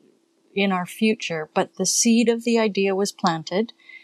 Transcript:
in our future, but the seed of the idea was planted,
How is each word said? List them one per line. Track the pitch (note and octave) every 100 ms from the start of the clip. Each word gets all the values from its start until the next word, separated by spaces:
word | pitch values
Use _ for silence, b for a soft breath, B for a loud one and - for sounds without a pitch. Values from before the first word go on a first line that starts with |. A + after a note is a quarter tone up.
| _ _ _ _ _ G3
in | G3
our | F#3 F3+
future, | - A3 A3 - D#3+ D#3 -
but | - -
the | F#3
seed | - A#3 A3+ A#3
of | A#3
the | A#3 A3+
idea | A3 G3 G3 F#3+
was | G3
planted, | - F#3 E3 - F3+ A3+ _ B B